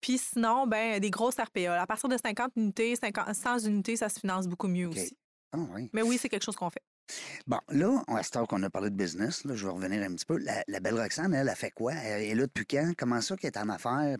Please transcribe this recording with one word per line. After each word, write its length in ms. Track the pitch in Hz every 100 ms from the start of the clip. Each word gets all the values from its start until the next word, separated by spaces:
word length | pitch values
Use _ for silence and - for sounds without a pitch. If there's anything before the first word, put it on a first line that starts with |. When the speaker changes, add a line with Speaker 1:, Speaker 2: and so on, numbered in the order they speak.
Speaker 1:
Puis 180 | - 254
sinon, 480 | - 240 226 247 262
ben, 320 | 214 226 208
des 100 | 202
grosses 240 | 196 233 254
R 140 | 226
P 160 | 196 175
A. 160 | 175
À 40 | 185
partir 220 | 220 262
de 80 | 254
cinquante 360 | 233 208 254 233
unités, 380 | 214 202 226 240
cinquante, 380 | 220 196 -
cent 240 | 202 240 247
unités, 380 | 220 208 190 226
ça 120 | 214
se 120 | -
finance 260 | 190 185 180
beaucoup 220 | 175 190
mieux 180 | 180 175
Speaker 2:
Ok. 100 | 120
Speaker 1:
aussi. 220 | 87 - _ _ _
Speaker 2:
Ah 60 | 151 160
oui. 160 | 95 120
Speaker 1:
Mais 100 | 220
oui, 160 | 226 247
c'est 100 | 262
quelque 160 | 202
chose 120 | - -
qu'on 140 | 175
fait. 120 | - - _ - - - - -
Speaker 2:
Bon, 140 | 117 -
là, 340 | 143 190 277 -
on, 80 | 113
à 80 |
cette 100 | -
heure 140 | 127 113
qu'on 120 | 98
a 60 | 95
parlé 200 | 95 101
de 60 | 98
business, 480 | 90 87 113 175
là, 100 | 143
je 100 | 113
vais 80 | 98
revenir 300 | 90 95 104
un 100 | 95
petit 120 | 85
peu. 140 | - 165
La, 260 | - 110 90
la 140 | 101
belle 180 | 95 113
Roxane, 340 | 104 147 185
elle, 140 | 139 135
elle 60 |
fait 160 | 92 101
quoi ? 220 | - 117
Elle 280 | 156 110 104
est 120 | 107
là 120 | 110 135
depuis 200 | - 104
quand ? 280 | 139 165 170
Comment 220 | 123 120
ça 160 | 110 190
qu'elle 160 | 147
est 60 | 104
en 100 | 107
affaires ? 480 | 98 120 135 147